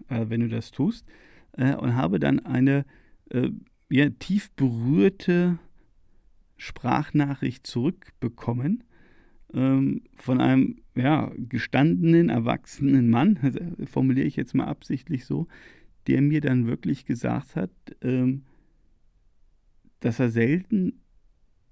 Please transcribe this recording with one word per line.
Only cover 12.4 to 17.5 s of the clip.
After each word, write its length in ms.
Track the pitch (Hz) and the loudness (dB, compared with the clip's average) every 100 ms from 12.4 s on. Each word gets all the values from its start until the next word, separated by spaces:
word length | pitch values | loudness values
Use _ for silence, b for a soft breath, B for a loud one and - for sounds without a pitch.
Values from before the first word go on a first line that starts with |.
| 117 117 - - 139 135 117 | 0 -2 -6 -2 2 4 4
Mann, 280 | 117 185 175 | 4 4 2
<laughs> 40 | |
also, 180 | 135 - 170 - | 0 -4 -8 -10
formuliere 420 | - 135 131 131 147 | -6 0 2 2 0
ich 100 | - | -2
jetzt 180 | - | -2
mal 120 | 135 - | -2 -2
absichtlich 580 | - - 135 - 131 | -6 -6 -8 -6 -8
so, 220 | - 143 165 B B B B _ - | -4 -6 -6 B B B B _ 0
der 160 | 131 | 2
mir 180 | 143 151 | 2 2
dann 260 | 147 127 117 | 0 0 0
wirklich 380 | - - 139 | -2 -4 -4
gesagt 520 | - 120 120 120 - | -6 -4 -4 -4 -6